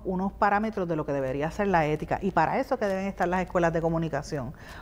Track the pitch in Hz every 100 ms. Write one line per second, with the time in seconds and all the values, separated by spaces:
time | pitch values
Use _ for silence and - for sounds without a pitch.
0 | - 185 190 - 208 202 220 214 175 156
1 | 147 139 131 135 156 185 202 175 151 156
2 | - 139 196 170 - 208 269 - 202 190
3 | 196 190 180 185 175 180 165 165 165 165
4 | 165 135 - 147 117 - - -